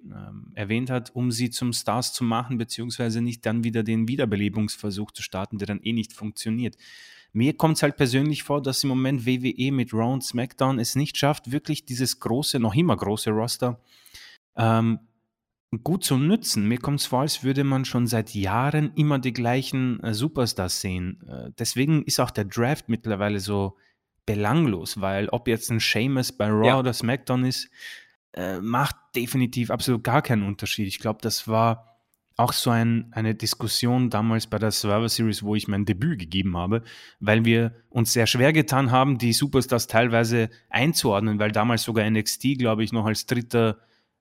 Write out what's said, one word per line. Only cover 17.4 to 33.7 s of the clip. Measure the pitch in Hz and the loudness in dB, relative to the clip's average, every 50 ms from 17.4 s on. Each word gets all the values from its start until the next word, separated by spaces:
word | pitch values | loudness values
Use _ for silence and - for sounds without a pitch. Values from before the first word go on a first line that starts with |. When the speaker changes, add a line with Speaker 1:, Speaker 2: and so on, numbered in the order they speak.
Speaker 1:
würde | - 131 135 139 139 | -2 0 0 2 0
man | 139 135 131 131 | 0 0 0 -2
schon | - - 123 120 | -2 0 0 0
seit | 113 120 113 107 - - | 2 0 -2 -2 -2 -4
Jahren | 104 98 95 101 117 131 143 151 151 151 - - | -4 -2 0 0 0 0 0 2 0 0 0 0
immer | 160 151 147 143 135 | 0 2 2 2 0
die | 123 131 | 0 -2
gleichen, | 117 123 120 120 123 135 131 - - 131 127 127 117 - - | -2 0 0 0 0 0 -2 -2 -2 -2 0 -2 -2 -2 -4
äh, | 113 | -4
Superstars | 107 104 127 160 - 139 123 110 - - 92 90 - - | -2 -2 -2 -2 0 0 -2 0 -2 -2 -4 -4 -4 -4
sehen. | - 98 92 90 90 92 - - - | -4 -4 -2 -2 -4 -6 -8 -10 -14
Äh, | - 67 64 60 - - - | -16 -14 -14 -14 -14 -10 -6
deswegen | 120 - - 117 135 151 160 147 | -6 -4 -2 0 2 4 4 2
ist | - - - - | 2 0 0 0
auch | 127 117 | 0 0
der | - - 101 | 0 -4 -4
Draft | 95 - 117 117 127 156 - - - | -2 0 0 0 0 0 -2 -2 -4
mittlerweile | 117 110 - 113 104 95 101 104 104 101 | -4 -2 -2 -4 -2 0 0 0 0 -2
so | 92 98 104 101 98 95 - _ _ _ _ _ _ _ _ _ _ | -2 -2 0 0 0 -2 -4 _ _ _ _ _ _ _ _ _ _
belanglos, | - 107 104 104 113 135 170 165 127 98 85 - - - 104 | -4 -2 0 0 2 2 4 2 2 0 -2 -4 -8 -6 -4
weil | 98 95 98 98 107 101 | -2 -2 0 0 0 -2
ob | - 120 - 123 | -2 -2 0 0
jetzt | 113 110 - - | -2 -2 -2 -2
ein | 117 110 | -2 0
Sheamus | - - - 107 117 135 139 131 123 - | 0 0 0 0 0 2 0 0 -2 -2
bei | - - 104 107 | -4 -2 0 2
Raw | 107 107 110 | 4 4 6
Speaker 2:
Ja. | 120 131 135 | 6 4 4
Speaker 1:
oder | 127 127 | 2 0
SmackDown | 110 - - 113 131 135 - - 127 127 127 | -2 -2 -2 -2 -2 -2 -2 0 0 2 2
ist, | 127 127 - - - _ - - - - - - _ _ _ _ _ - | 0 0 -4 -8 -10 _ -20 -18 -18 -18 -18 -20 _ _ _ _ _ -10
äh, | - 90 92 95 90 | -8 -8 -6 -6 -6
macht | 98 113 120 127 143 - - - _ _ - | -4 -2 0 0 0 -2 -4 -10 _ _ -6
definitiv | - - - - 131 127 117 - 127 120 101 | -4 -4 -2 0 0 0 0 0 -2 -2 -2
absolut | 101 113 - 131 123 110 - | -2 -2 0 0 -2 0 0
gar | 120 117 151 | 2 2 2
keinen | - - 123 107 | 2 2 0 0
Unterschied. | 98 98 101 - 104 - - - 107 | 0 -2 -4 -6 -6 -6 -4 -4 -4
Ich | 95 - - | -4 -6 -4
glaub, | - 110 107 - | -4 -4 -4 -2
das | - 110 - - - 113 | -4 -4 -4 -4 -2 0
war | 113 110 113 117 113 117 - _ _ _ _ _ _ _ _ _ _ | 2 2 4 2 2 -2 -6 _ _ _ _ _ _ _ _ _ _
auch | - 120 117 | 0 0 0
so | - - - 131 | 0 0 0 2
ein, | 117 113 113 117 117 117 113 117 | 2 4 4 2 2 0 -2 -4
eine | - 113 110 110 110 | -6 -2 -2 -2 -2
Diskussion | 107 - 110 - - 123 110 | -2 -4 -4 -4 -4 -4 -4